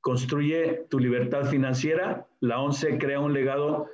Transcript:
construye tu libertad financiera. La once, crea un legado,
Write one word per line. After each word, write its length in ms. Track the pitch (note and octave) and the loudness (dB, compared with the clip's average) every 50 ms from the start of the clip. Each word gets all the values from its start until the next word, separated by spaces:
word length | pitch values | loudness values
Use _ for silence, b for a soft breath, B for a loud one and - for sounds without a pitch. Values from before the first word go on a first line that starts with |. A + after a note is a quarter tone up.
construye 840 | - C3+ B2+ B2+ B2+ B2+ C#3+ C#3+ D3 D3 D#3+ E3 E3 E3 E3 - - - | 0 0 0 0 0 0 0 0 0 2 2 2 0 0 0 -4 -4 -2
tu 100 | - C3+ | 0 2
libertad 520 | B2 B2 A#2+ B2 B2 A#2+ C3 C#3+ C#3+ B2+ | 2 2 2 2 0 0 0 -2 0 0
financiera. 760 | C#3+ C#3 C3+ C3 B2+ B2+ C3 D3+ D#3+ E3+ F#3 G#3 - - - _ _ _ | 0 0 2 0 0 0 0 0 0 0 0 -2 -4 -6 -10 _ _ _
La 200 | - A#2+ A#2 B2 | -2 0 0 0
once, 360 | C3+ C#3+ C3+ - D#3+ D#3 B2 | 0 0 -2 0 0 0 0
crea 240 | A#2+ D3 C#3 C#3 C#3+ | 0 0 0 0 0
un 140 | D3 D3 C#3+ | 0 0 2
legado, 560 | C#3 C3 C3+ C3+ C#3+ D3 D3 D3+ D3 D3 B | 2 2 2 0 0 0 0 0 -2 -4 B